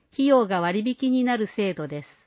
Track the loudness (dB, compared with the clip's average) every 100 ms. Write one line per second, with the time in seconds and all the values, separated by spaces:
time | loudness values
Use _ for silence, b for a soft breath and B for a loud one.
0 | _ -2 4 4 4 0 0 -2 -2 -2
1 | 0 0 0 -2 -4 -2 -4 -4 -8 -10
2 | -14 _